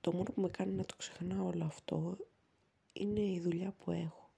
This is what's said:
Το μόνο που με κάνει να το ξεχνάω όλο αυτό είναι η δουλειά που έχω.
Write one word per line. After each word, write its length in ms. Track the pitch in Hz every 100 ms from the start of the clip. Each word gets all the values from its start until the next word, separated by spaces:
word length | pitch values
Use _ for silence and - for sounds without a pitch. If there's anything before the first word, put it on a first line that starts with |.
Το 120 | -
μόνο 200 | 180 185
που 60 | -
με 80 | 185
κάνει 240 | - 190
να 120 | 190
το 120 | 190 -
ξεχνάω 500 | - - 175 190 185
όλο 180 | 175
αυτό 520 | 160 - - 165 160 185 415 _ _ _ _ _ _
είναι 280 | - 202 208
η 200 | 208 180
δουλειά 320 | 175 170 190
που 180 | 196 -
έχω. 400 | 170 165 - -